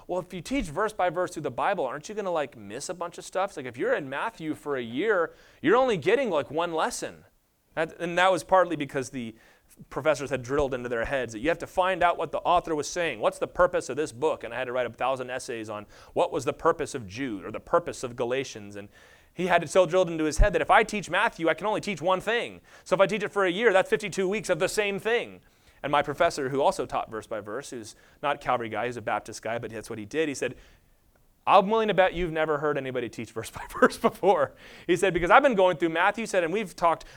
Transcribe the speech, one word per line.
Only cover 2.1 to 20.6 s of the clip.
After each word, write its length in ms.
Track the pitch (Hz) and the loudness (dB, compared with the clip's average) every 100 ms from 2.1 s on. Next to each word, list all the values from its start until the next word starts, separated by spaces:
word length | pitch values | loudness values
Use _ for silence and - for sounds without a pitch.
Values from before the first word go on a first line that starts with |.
gonna, 160 | 208 190 | -8 -4
like, 260 | 165 139 120 | -4 -4 -8
miss 320 | 101 113 - | -14 -12 -10
a 60 | |
bunch 240 | 180 175 175 | -10 -10 -12
of 60 | - | -8
stuff?" 240 | 185 196 | -4 -4
It's 80 | - | -6
like, 80 | 127 | -10
if 100 | 117 | -6
you're 180 | 214 | -2
in 140 | 233 135 | -2 -2
Matthew 460 | 139 220 - 156 | -6 -6 -6 -8
for 220 | - 147 135 | -6 -4 -4
a 60 | |
year, 520 | 117 127 214 190 160 - - _ | -4 -2 0 2 0 -6 -20 _
you're 160 | 147 233 | 2 4
only 220 | 262 190 | 4 2
getting, 320 | 139 247 247 | 2 2 2
like, 200 | 156 135 | -2 -2
one 220 | 156 175 | -4 -2
lesson. 520 | 160 214 - 139 82 - _ _ _ _ | -2 -2 -4 -10 -12 -20 _ _ _ _
That, 260 | - 165 - | -6 -6 -6
and 160 | 170 175 | -4 2
that 160 | 190 | 4
was 100 | 175 | 4
partly 340 | - 190 175 156 | 4 4 4 0
because 340 | 139 143 123 | -4 -6 -6
the 240 | 135 113 - _ _ _ - - | -8 -10 -12 _ _ _ -20 -12
professors 400 | 151 147 139 135 | -2 0 0 0
had 120 | 131 | -4
drilled 300 | 120 143 139 | 0 0 0
into 160 | 131 123 | -2 -4
their 160 | 117 | -2
heads 300 | 113 139 117 | -2 -2 -4
that 60 | 113 | -4
you 100 | 139 | -2
have 80 | 170 | -2
to 80 | 135 | -2
find 360 | - 180 180 | 0 0 4
out 140 | 175 - | 2 2
what 160 | 160 | -2
the 60 | - | -2
author 360 | 147 175 170 | 2 2 2
was 140 | 151 143 | -2 -2
saying. 320 | 180 165 107 | -2 -2 0
What's 180 | 156 185 | -2 -2
the 80 | 147 | -2
purpose 440 | - 180 175 - | 2 4 2 -2
of 60 | 131 | -4
this 140 | 151 | -6
book? 320 | 113 151 117 | -2 -2 -2
And 120 | 113 | -6
I 40 | 120 | -6
had 60 | |
to 80 | 127 | -4
write 140 | 127 120 | -2 -2
a 40 | |
thousand 380 | 117 127 131 127 | -2 -2 -2 -4
essays 400 | 127 - 117 110 | -8 -8 -8 -8
on 160 | 107 107 - - | -10 -12 -18 -6
what 180 | 135 170 | 0 0
was 140 | 160 131 | 0 -2
the 80 | |
purpose 400 | 139 160 165 139 | 0 2 2 -2
of 120 | 135 98 | -8 -10
Jude 380 | 104 135 98 | -8 -6 -6
or 80 | 87 | -8
the 80 | 107 | -10
purpose 420 | - 170 170 117 | 0 0 2 -6
of 140 | 127 120 | -8 -4
Galatians. 580 | 120 131 135 110 101 | -2 -2 -4 -10 -14
And 140 | 101 101 - - - _ - | -14 -16 -20 -20 -20 _ -6
he 80 | 180 | 2
had 160 | 175 | 2
it 80 | 156 | 4
so 160 | 190 175 | 4 4
drilled 240 | 185 175 | 4 2
into 140 | 160 | 0
his 140 | 156 - | 0 4
head 140 | 208 | 4
that 60 | 170 | 4